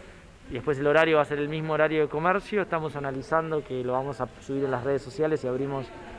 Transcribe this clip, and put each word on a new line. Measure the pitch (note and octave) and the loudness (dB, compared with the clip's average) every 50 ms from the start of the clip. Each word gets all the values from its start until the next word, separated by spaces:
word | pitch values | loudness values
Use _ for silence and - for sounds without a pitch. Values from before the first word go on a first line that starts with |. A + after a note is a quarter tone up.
| - - - - - - - - - - | -18 -20 -20 -20 -20 -20 -20 -20 -12 -10
y | - | -8
después | A#2+ - D#3 C#3+ C3+ | -4 -2 -2 0 2
el | D3 | 4
horario | D3 D3 D#3 E3 D#3+ D#3+ | 6 6 6 6 6 6
va | D3+ | 4
a | C#3+ | 4
ser | - D3 C#3+ | 2 0 -2
el | D3 D3 | -2 -2
mismo | D#3 D#3 D#3 D#3+ | -4 -4 -2 0
horario | D3+ D3+ D#3 D#3 D#3+ D#3 | 2 2 4 4 4 2
de | D3+ - | 2 2
comercio. | D3 D3+ D#3+ F3+ F#3+ G3+ G3 - G#3+ G3+ | 0 0 2 2 2 0 0 -2 -2 -2
Estamos | F3 - F3 D#3+ D#3 D3 B2 | 0 0 0 -2 -2 -4 -4
analizando | D3 C#3 C#3 C3 C3+ C3 - D#3+ D#3+ D#3+ D#3+ D#3 D3+ B2+ | -4 -4 -4 -4 -6 -2 0 2 2 2 0 -2 -2 -2
que | - C3 B2+ | -4 -4 -4
lo | B2 B2 B2+ | -2 0 0
vamos | C3 C3+ C#3+ C3+ - | 0 -2 -2 -4 -4
a | B2+ A#2 - - | -6 -6 -8 -10
subir | - - C3+ C#3 C#3 | -8 -6 -4 -2 0
en | C3 | 0
las | C3 A#2+ A2+ | -2 0 0
redes | C#3 C#3 C3 | 0 0 -2
sociales | - C3 - D3 D#3 D#3 D#3 C3+ - | -2 -6 -4 -2 0 0 0 0 -2
y | |
abrimos | B2 B2+ C3 C#3 C#3 C#3 C3+ B2+ - - - - - - | -2 -2 -2 -2 -2 -4 -6 -6 -8 -12 -14 -14 -14 -14